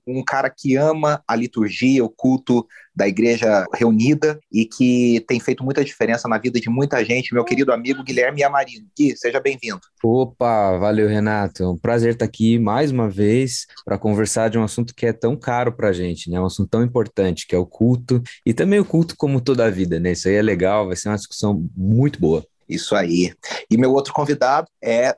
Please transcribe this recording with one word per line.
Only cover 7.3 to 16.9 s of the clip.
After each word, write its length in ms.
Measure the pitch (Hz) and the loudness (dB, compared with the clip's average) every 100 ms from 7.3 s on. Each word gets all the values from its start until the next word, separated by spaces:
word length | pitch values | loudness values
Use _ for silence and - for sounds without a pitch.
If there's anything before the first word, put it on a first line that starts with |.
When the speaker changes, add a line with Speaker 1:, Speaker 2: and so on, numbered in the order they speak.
Speaker 1:
meu 120 | 120 120 | -2 0
querido 260 | 123 131 | 0 2
amigo 320 | 117 123 135 | 0 -2 -6
Guilherme 380 | 135 123 123 143 | -4 -2 0 0
Yamarino. 440 | 139 139 131 113 104 - | 0 0 -4 -10 -16 0
Gui, 200 | 143 113 | 0 0
seja 240 | 120 131 | -2 -2
bem-vindo. 400 | 139 131 113 92 - _ | -2 -4 -8 -10 -14 _
Speaker 2:
Opa, 720 | 113 123 127 - 120 110 98 90 | 0 0 0 -2 0 2 2 2
valeu, 300 | 104 107 107 | 0 2 2
Renato. 560 | 107 107 107 98 - | 2 0 0 -2 -2
É 40 | 90 | -4
um 100 | 87 | -2
prazer 360 | 117 117 117 | 0 2 0
estar 120 | 117 113 | 0 -4
aqui 340 | - 113 117 | 0 2 2
mais 320 | 104 117 151 | 2 0 0
uma 180 | 127 110 | 0 -2
vez 580 | 95 104 120 131 - - - - | 0 2 2 0 -6 -12 -18 -6
pra 120 | 98 | -4
conversar 520 | 110 104 104 117 113 | 0 0 0 0 0
de 80 | 113 | 0
um 60 | |
assunto 300 | 107 - 120 | -2 -4 -8
que 120 | - 117 | -4 -4
é 80 | |
tão 220 | 110 117 147 | 0 -2 -2
caro 360 | - 120 123 | -4 -2 -2
pra 220 | 120 107 | 0 -2
gente, 360 | 90 90 85 85 | 0 -4 -6 -6
né? 100 | 87 | -2
Um 60 | 92 | -2
assunto 240 | - 98 | -2 -2
tão 140 | 113 | 0
importante, 640 | 120 | 0